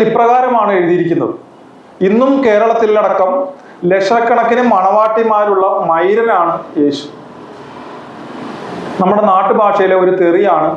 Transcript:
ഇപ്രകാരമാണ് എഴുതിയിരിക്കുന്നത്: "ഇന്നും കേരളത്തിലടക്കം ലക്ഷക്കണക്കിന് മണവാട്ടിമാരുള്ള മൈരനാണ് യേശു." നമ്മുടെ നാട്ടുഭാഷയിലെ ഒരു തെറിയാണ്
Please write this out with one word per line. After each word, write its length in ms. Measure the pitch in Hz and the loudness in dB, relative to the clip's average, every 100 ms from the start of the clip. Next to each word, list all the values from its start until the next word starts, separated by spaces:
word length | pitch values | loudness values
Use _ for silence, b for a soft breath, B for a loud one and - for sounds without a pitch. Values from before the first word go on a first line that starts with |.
| 226 | 2
ഇപ്രകാരമാണ് 640 | 233 233 247 254 240 208 196 | 2 2 2 2 0 0 0
എഴുതിയിരിക്കുന്നത്: 560 | 170 175 170 160 120 - - - - - - - 190 | 0 0 0 -2 -2 -6 -14 -20 -20 -20 -18 -4 0
"ഇന്നും 240 | 226 262 269 233 | 2 2 2 2
കേരളത്തിലടക്കം 840 | 208 226 233 214 208 196 190 185 190 - - B B 175 | 2 2 2 2 2 2 0 0 -2 -4 -10 B B 0
ലക്ഷക്കണക്കിന് 720 | 190 190 233 233 233 233 240 247 | 0 2 0 2 0 2 2 2
മണവാട്ടിമാരുള്ള 960 | 202 190 208 220 220 220 214 208 190 190 202 - | 2 2 2 2 2 0 0 0 2 0 0 -2
മൈരനാണ് 640 | 165 180 220 233 196 170 165 - - | 0 0 0 2 0 0 -4 -6 -2
യേശു." 240 | 147 135 - - - - - - - - - - - - - - - - - - - - | -2 -2 -10 -16 -20 -20 -20 -20 -18 -18 -18 -18 -18 -18 -16 -14 -14 -12 -12 -12 -10 -4
നമ്മുടെ 220 | 185 208 214 | 0 2 2
നാട്ടുഭാഷയിലെ 680 | 190 233 220 208 202 185 185 | 2 2 2 2 2 2 2
ഒരു 100 | 180 180 | 2 2
തെറിയാണ് 480 | 175 175 202 160 156 | 2 2 2 0 0